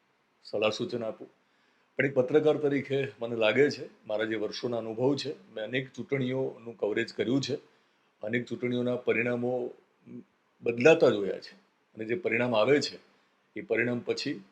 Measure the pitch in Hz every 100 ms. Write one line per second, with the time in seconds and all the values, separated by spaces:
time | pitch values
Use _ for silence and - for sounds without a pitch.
0 | _ _ _ _ - 107 107 107 120 117
1 | 110 - - _ _ _ _ _ _ -
2 | 139 131 123 147 151 147 147 139 - 135
3 | 131 - 117 117 107 117 147 131 151 _
4 | - 107 110 110 104 101 123 120 113 110
5 | 131 135 131 - - 110 110 131 131 -
6 | 117 139 127 131 131 - 117 117 104 107
7 | 113 - 107 135 127 143 - _ _ _
8 | _ _ 110 120 120 117 123 123 123 123
9 | - 110 120 123 120 127 123 - _ _
10 | 120 120 - _ _ _ 120 120 131 117
11 | 135 107 95 92 - - _ _ _ -
12 | 110 117 113 113 123 113 110 147 - -
13 | _ _ _ _ _ - 95 113 120 120
14 | - 113 139 175 -